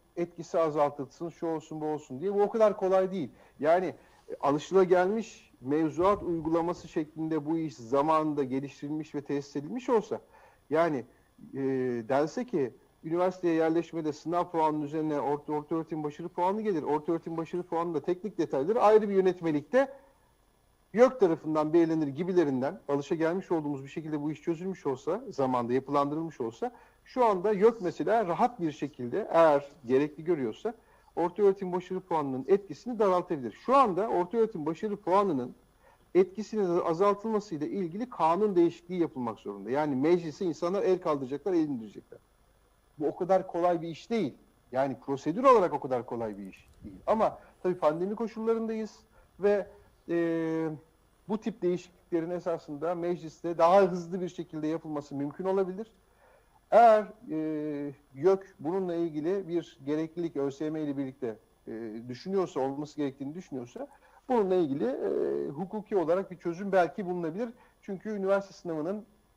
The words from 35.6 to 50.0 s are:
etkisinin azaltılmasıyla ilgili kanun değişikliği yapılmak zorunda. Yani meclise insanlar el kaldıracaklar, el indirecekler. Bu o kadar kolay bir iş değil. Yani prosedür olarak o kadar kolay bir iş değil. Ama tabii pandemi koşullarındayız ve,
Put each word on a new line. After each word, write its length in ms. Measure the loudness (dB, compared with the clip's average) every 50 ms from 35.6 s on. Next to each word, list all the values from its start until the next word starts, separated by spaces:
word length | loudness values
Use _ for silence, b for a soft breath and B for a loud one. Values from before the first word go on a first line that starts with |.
| _ _ b b b b b b b _ 2
etkisinin 640 | 2 2 2 0 -10 -10 -6 -2 -2 0 2 2 0
azaltılmasıyla 880 | 2 0 2 4 4 4 4 2 -2 -2 -2 -2 -4 -4 -6 -6 -6
ilgili 420 | -4 -4 -4 -4 -4 -6 -8 -8 -8
kanun 460 | -2 0 2 2 4 2 2 2 4
değişikliği 460 | 4 4 4 2 -4 -10 -8 -2 -2
yapılmak 380 | -2 -2 -2 -4 -6 -6 -6 -6
zorunda. 320 | -10 -12 -10 -10 -6 -2
Yani 240 | -2 0 0 0 0
meclise 500 | 0 4 4 2 2 0 -6 -8 -4 -4
insanlar 380 | -4 -4 -4 -4 -2 -2 0 2
el 160 | 2 0 2
kaldıracaklar, 540 | 0 -2 -2 -2 -4 -6 -8 -6 -4 0 0
el 60 | 0
indirecekler. 600 | 0 0 -2 -8 -8 -12 -16 -18 -20 _ -20 -20 _ _ _ _ _ _ _ _ _ _ _ _ _ _ _ -4
Bu 80 | -4
o 80 | -4 -2
kadar 320 | -2 0 2 2 2 2
kolay 340 | -2 -4 0 2 2 0 0
bir 60 | -2
iş 220 | -8 -10 -12 -8 -4
değil. 240 | -2 -2 -2 -2 -6 -10 -20 _ _ _ _ -6
Yani 260 | -2 -2 -2 -2 -2 -8 -6
prosedür 380 | -6 -6 -4 -2 -4 -2 4 6
olarak 300 | 8 8 8 6 2 0
o 60 | -4
kadar 260 | -4 -2 -4 -4 -4
kolay 320 | -4 -6 -6 -6 -6 -6
bir 80 | -8 -12
iş 240 | -14 -16 -18 -20 -20 -20 -20 -20
değil. 120 | -18 -18 -10 -2
Ama 320 | 0 2 2 2 0 0 B B B B B -2
tabii 140 | -2 -2
pandemi 380 | 2 2 0 2 0 -4 -4 -4
koşullarındayız 840 | -4 -6 -8 -6 -4 -2 -2 0 0 -2 -4 -4 -6 -6 -8 -10 -20 _ b b b b b _ -2
ve, 280 | 2 2 2 2 0 B B B B B B _